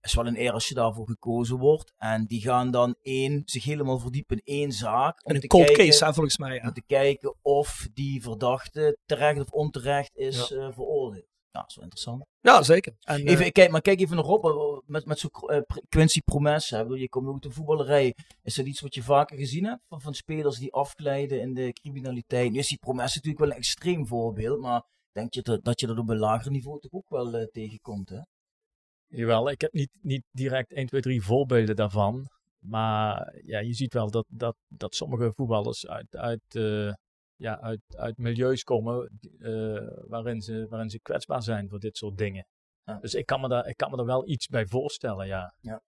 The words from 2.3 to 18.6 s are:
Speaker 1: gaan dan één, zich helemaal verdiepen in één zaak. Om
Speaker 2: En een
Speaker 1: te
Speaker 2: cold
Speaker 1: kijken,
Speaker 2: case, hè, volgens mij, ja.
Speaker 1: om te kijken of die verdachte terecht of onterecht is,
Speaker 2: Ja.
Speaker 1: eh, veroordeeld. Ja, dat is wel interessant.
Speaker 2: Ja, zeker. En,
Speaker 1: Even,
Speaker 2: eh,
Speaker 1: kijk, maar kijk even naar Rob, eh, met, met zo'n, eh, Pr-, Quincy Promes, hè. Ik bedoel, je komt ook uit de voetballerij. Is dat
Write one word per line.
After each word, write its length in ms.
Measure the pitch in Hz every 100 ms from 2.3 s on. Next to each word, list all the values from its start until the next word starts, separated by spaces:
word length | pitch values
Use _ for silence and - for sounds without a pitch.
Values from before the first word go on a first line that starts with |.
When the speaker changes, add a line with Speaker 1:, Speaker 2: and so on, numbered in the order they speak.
| 117
Speaker 1:
gaan 300 | 107 123 127
dan 240 | 123 120 120
één, 400 | - 131 135 143
zich 200 | 147 131
helemaal 340 | 139 147 139 127
verdiepen 380 | 123 127 - 113
in 180 | -
één 180 | 143 143
zaak. 520 | 113 113 113 139 -
Om 60 | -
Speaker 2:
En 40 |
een 60 | 147
Speaker 1:
te 60 | 127
Speaker 2:
cold 180 | 180 147
Speaker 1:
kijken, 180 | 147 180
Speaker 2:
case, 180 | -
hè, 80 | 156
volgens 240 | 147 151 -
mij, 160 | 139
ja. 80 | 131 117
Speaker 1:
om 40 |
te 100 | 110 -
kijken 480 | 139 139 139 - -
of 440 | 143 143 143 - -
die 280 | - 139 135
verdachte 760 | 117 110 123 131 - 151 151 147 _
terecht 340 | 147 147 147
of 100 | 139
onterecht 680 | 151 151 135 123 143 139 -
is, 320 | 135 131 120
Speaker 2:
Ja. 80 | 135
Speaker 1:
eh, 160 | 135
veroordeeld. 540 | 127 135 151 127 98 - _ _
Ja, 100 | -
dat 80 | -
is 40 |
wel 100 | -
interessant. 400 | 87 - - 120 143 _
Speaker 2:
Ja, 220 | 240 247
zeker. 320 | 139 170 - -
En, 260 | - 147 143
Speaker 1:
Even, 180 | 175
Speaker 2:
eh, 60 | 170
Speaker 1:
kijk, 200 | 139 185
maar 100 | 160
kijk 200 | 170 190
even 160 | 180 170
naar 80 |
Rob, 200 | 143 208
eh, 340 | 165 151 147 143 -
met, 180 | 151 151
met 120 | 151
zo'n, 120 | 160
eh, 300 | - - 147 -
Pr-, 140 | - -
Quincy 320 | 160 160 -
Promes, 500 | - 143 147 151 -
hè. 60 | 110
Ik 60 |
bedoel, 160 | 113 131
je 100 | 127
komt 180 | 131 131
ook 60 |
uit 100 | 135
de 80 | 143
voetballerij. 640 | 123 151 156 131 143 131 120 - -
Is 120 | -
dat 120 | -